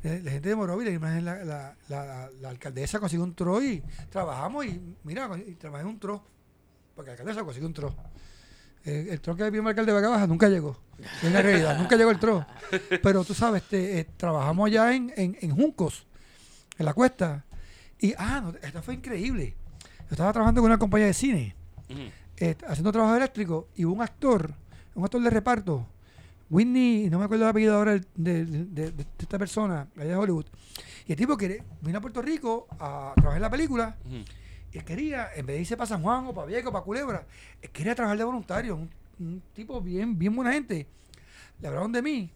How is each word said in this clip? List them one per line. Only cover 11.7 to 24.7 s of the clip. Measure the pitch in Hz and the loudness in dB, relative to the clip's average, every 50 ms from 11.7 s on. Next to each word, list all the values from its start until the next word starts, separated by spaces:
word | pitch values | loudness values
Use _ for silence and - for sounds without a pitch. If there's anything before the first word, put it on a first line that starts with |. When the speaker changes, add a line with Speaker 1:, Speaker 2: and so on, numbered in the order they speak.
| 143 147 | 2 2
Speaker 1:
nunca | 180 - - | 4 4 6
llegó | 226 226 233 | 8 8 6
el | 214 170 | 6 4
tro. | 214 226 220 175 147 - - - - - - 185 - - 180 175 | 4 2 2 2 0 -4 -12 -18 -8 -4 -4 -4 0 0 0 4
Pero | - 202 190 190 | 4 4 4 4
tú | 180 - | 2 0
sabes, | 196 - 226 233 214 185 | 0 0 2 2 2 0
este, | - - - 190 180 196 196 170 | -2 -2 -2 -2 0 0 -2 -2
eh, | 160 - - | -4 -4 -8
trabajamos | - - 175 156 151 131 147 160 180 208 | -4 -2 -2 0 0 0 2 2 4 4
allá | 214 214 220 220 240 | 4 6 6 6 6
en, | 254 262 247 247 - | 4 2 -2 -4 -2
en, | - 190 175 196 - | -2 -2 -2 -2 -4
en | - 165 139 | -2 -2 2
Juncos, | 160 277 311 - - 180 151 - - - _ - - - - - - - - - - _ _ - - | 4 4 2 2 0 -2 -2 -2 -8 -18 _ -20 -20 -20 -20 -20 -20 -20 -20 -20 -20 _ _ -6 -2
en | 165 | -2
la | 151 143 | 0 2
cuesta. | 175 247 254 254 - 185 165 147 143 - - - - - - - - - - - _ | 4 4 4 4 2 -4 -2 -2 -6 -10 -12 -14 -14 -14 -14 -18 -20 -20 -20 -6 _
Y, | - 196 - - | 0 0 0 0
ah, | 190 220 262 277 | -2 -2 -2 -2
no, | 226 170 165 - | -4 -6 -8 -8
esto | - 143 135 170 | -12 -12 -10 -10
fue | 156 - 254 | -10 -8 -10
increíble. | 254 - 262 233 175 196 254 262 202 143 107 - - - - - - - - - - | -10 -8 -8 -6 -4 -4 -4 -2 -2 -4 -4 -6 -10 -14 -14 -16 -18 -20 -20 -20 -18
Yo | - - | -10 -8
estaba | - - 165 196 | -4 0 0 0
trabajando | 214 233 214 226 226 247 | 2 4 4 6 6 8
con | 233 220 | 8 6
una | 226 208 | 6 6
compañía | 226 208 196 214 214 | 4 4 4 4 6
de | 202 180 | 4 4
cine, | - 240 277 240 160 123 101 - - - - - - - - | 2 2 2 2 2 0 -2 -6 -12 -18 -18 -18 -18 -16 -14
Speaker 2:
Ujú. | 127 143 135 107 - - - - - | -12 -12 -12 -12 -14 -18 -20 -20 -8
Speaker 1:
eh, | - 175 165 160 - - | -2 -2 -2 -2 -2 -4
haciendo | 302 160 135 165 208 | -4 -4 0 0 2
trabajo | 208 226 226 214 226 | 2 4 4 6 6
eléctrico, | 240 269 262 - - 214 170 165 156 175 - - | 4 2 0 0 -4 -2 -2 -2 -4 -4 -8 -4
y | - 170 | 0 0
hubo | 165 185 | 0 2
un | 214 | 0
actor, | 240 226 - - - 269 240 196 156 - - - - - | -2 -4 -4 0 4 4 4 4 2 -2 -8 -12 -16 -20